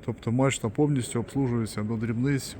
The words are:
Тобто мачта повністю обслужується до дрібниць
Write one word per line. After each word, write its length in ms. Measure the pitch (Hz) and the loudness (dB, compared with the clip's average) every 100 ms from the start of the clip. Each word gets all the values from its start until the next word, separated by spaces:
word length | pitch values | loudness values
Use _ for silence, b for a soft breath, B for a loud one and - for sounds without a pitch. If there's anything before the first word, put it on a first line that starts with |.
| - | -6
Тобто 260 | 113 - | -6 0
мачта 380 | 120 135 - 117 | 2 4 2 -2
повністю 500 | 101 147 143 117 120 | 2 2 2 0 -4
обслужується 640 | 113 139 135 120 110 - | -2 0 0 0 -2 -2
до 120 | 107 113 | -2 -2
дрібниць 600 | 113 113 131 139 - - | -2 0 0 0 -2 -8